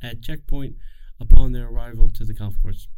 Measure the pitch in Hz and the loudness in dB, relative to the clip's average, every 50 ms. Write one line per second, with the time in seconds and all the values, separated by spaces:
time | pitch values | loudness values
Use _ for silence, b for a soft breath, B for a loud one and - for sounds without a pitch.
0 | 123 120 117 113 - - 156 151 - - 143 139 135 139 143 - b b b b | -14 -14 -14 -12 -10 -10 -10 -8 -6 -4 -4 -4 -4 -8 -10 -14 b b b b
1 | b b b b - - - - 135 127 123 120 120 117 117 117 117 120 117 110 | b b b b 4 8 8 8 8 6 2 -6 -10 -8 -8 -10 -10 -6 0 2
2 | 110 110 110 113 110 107 107 107 107 101 98 - - 95 104 - - - - | 2 2 2 0 -6 -8 -8 -8 -8 -6 -4 -4 -4 -4 -4 -8 -10 -14 -16